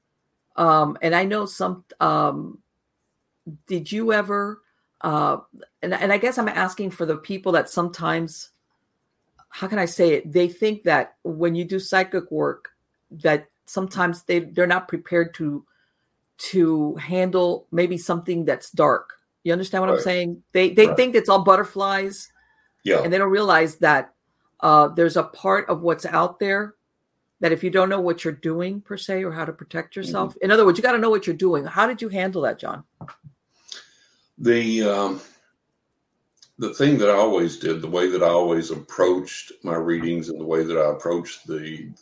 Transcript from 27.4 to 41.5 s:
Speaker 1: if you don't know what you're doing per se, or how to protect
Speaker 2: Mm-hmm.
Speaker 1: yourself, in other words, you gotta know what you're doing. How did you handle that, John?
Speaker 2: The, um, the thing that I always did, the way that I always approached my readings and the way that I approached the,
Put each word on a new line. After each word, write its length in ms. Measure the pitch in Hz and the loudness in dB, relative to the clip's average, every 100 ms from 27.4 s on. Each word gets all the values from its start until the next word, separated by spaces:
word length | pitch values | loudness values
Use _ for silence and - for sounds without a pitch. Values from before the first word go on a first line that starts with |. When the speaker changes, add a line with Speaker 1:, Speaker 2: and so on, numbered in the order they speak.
| 170 | 0
Speaker 1:
if 120 | 160 | 0
you 80 | 185 | 0
don't 180 | 185 185 | 2 2
know 100 | 196 | 2
what 240 | 175 170 | 0 -2
you're 80 | 165 | -4
doing 480 | 143 160 165 180 202 | -6 -4 -4 -4 -8
per 160 | - 202 | -12 -12
se, 280 | - 190 | -6 -6
or 80 | 185 | -4
how 120 | 160 | -6
to 80 | 160 | -10
protect 380 | 160 156 165 165 196 | -10 -12 -12 -10 -10
Speaker 2:
Mm-hmm. 40 | |
Speaker 1:
yourself, 360 | 185 190 190 - | -8 -6 -6 -4
in 140 | 196 | 2
other 120 | 220 | 4
words, 140 | 202 175 | 6 4
you 60 | |
gotta 160 | 247 240 | 2 2
know 100 | 226 | 2
what 160 | 214 190 | 2 0
you're 100 | 156 | -2
doing. 300 | 185 156 151 | 0 0 -2
How 220 | 190 226 | 0 0
did 120 | 233 | 0
you 100 | 226 | -6
handle 340 | 190 190 185 | -4 -4 -2
that, 160 | 127 117 | -4 -4
John? 240 | - - - - - - - _ _ _ _ - - _ _ _ _ - | -8 -12 -14 -20 -20 -20 -20 _ _ _ _ -20 -20 _ _ _ _ -4
Speaker 2:
The, 460 | 117 117 113 110 | 2 2 2 0
um, 380 | 104 101 98 95 - _ _ _ _ _ _ _ _ _ _ _ _ - | 0 0 -2 -6 -12 _ _ _ _ _ _ _ _ _ _ _ _ -10
the 160 | 110 | -8
thing 240 | - 143 131 | 0 2 4
that 100 | 104 | 4
I 40 | |
always 440 | 101 110 92 85 - | 4 4 2 0 -2
did, 240 | 85 80 | -4 -4
the 60 | 80 | -4
way 180 | 87 90 | -2 0
that 120 | 90 | 2
I 60 | 87 | 2
always 400 | 87 87 82 82 | 4 2 0 -2
approached 800 | 76 - - 90 92 90 - - - | -8 -8 0 2 2 -2 -12 -16 -12
my 120 | 90 82 | -6 -4
readings 540 | 82 85 82 85 82 | -2 -2 -2 -4 -6
and 100 | 78 | -8
the 60 | 80 | -4
way 180 | 80 | -2
that 140 | 82 82 | 0 0
I 140 | 76 | 0
approached 560 | - 85 87 85 - | 0 -4 -4 -6 -14
the, 420 | 80 | -10